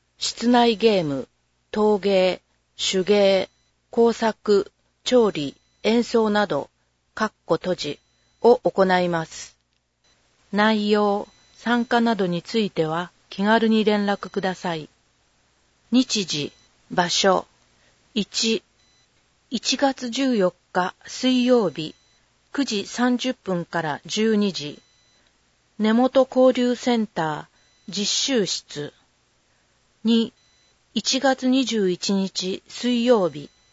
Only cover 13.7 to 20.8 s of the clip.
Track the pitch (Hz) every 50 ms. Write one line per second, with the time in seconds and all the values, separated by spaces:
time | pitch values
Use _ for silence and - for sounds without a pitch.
13.7 | 220 220 208 214 208 208 202 202 202 - - 190 - 202 180 190 180 - - 180
14.7 | 165 160 151 - _ _ _ _ _ _ _ _ _ _ _ _ _ _ _ _
15.7 | _ _ _ _ 226 247 254 - - 208 190 156 - 151 143 - - _ _ _
16.7 | _ _ _ _ - 180 175 170 - - - 196 185 - - - _ _ _ _
17.7 | _ _ _ _ _ _ _ _ _ 214 190 - - - 233 226 226 - - _
18.7 | _ _ _ _ _ _ _ _ _ _ _ _ _ _ _ _ 262 214 - -
19.7 | 269 - 285 269 262 - 254 240 226 254 277 262 247 208 185 180 - _ _ _
20.7 | - 185